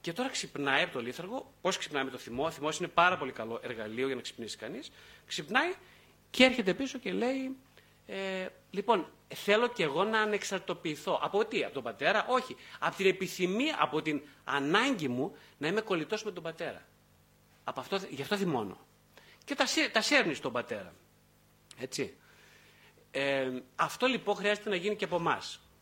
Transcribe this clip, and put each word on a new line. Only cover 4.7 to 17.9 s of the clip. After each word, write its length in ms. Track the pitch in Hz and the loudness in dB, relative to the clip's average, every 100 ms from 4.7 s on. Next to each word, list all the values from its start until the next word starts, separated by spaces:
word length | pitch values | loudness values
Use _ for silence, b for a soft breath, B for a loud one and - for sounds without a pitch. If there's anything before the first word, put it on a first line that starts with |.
| 202 320 B B B - | -10 -12 B B B -10
Ξυπνάει 480 | - 151 233 330 381 B B B B _ | -8 2 2 2 -4 B B B B _
και 140 | - | 6
έρχεται 300 | 254 247 190 | 8 8 2
πίσω 240 | 180 269 262 | 2 -2 -4
και 140 | 196 | -4
λέει, 440 | 185 240 269 262 262 - b b b - | -2 0 -2 -4 -10 -16 b b b -12
«Ε, 400 | 196 196 190 185 - _ | -6 -4 -6 -8 -12 _
λοιπόν, 360 | 185 202 214 294 - _ | -4 4 4 4 -10 _
θέλω 400 | - - 208 240 | -6 4 6 6
κι 140 | 233 | 2
εγώ 220 | 160 143 | 0 2
να 160 | 202 220 | 2 2
ανεξαρτοποιηθώ.» 1000 | 214 202 - 190 180 170 165 147 - 160 | 2 0 -2 -4 -4 -4 -4 -4 0 0
Από 220 | 156 196 | 2 2
τι; 200 | 214 208 | 2 0
Από 100 | 113 | -2
τον 80 | 139 | -4
πατέρα; 440 | 117 104 151 208 - | -6 0 2 2 2
Όχι. 280 | 247 - - B B | 0 0 -12 B B
Από 180 | 156 - | -4 2
την 100 | 190 | 2
επιθυμία, 720 | 185 185 - 180 202 208 - | 2 -2 -2 0 0 0 2
από 240 | 147 156 | 2 2
την 180 | 156 147 B B | 0 -4 B B
ανάγκη 640 | - 139 139 190 262 233 143 | -4 -2 4 4 4 0 -2
μου 280 | 123 156 B B B | -2 -2 B B B
να 100 | 147 | -2
είμαι 120 | 202 | -2
κολλητός 440 | 214 180 151 214 | 0 -2 -2 -4
με 60 | 214 | -6
τον 120 | 180 | -8
πατέρα. 440 | 165 160 160 92 - _ _ _ _ _ _ _ | -10 -8 -8 -8 -18 _ _ _ _ _ _ _
Από 160 | - - | -8 -8
αυτό, 200 | 127 | -4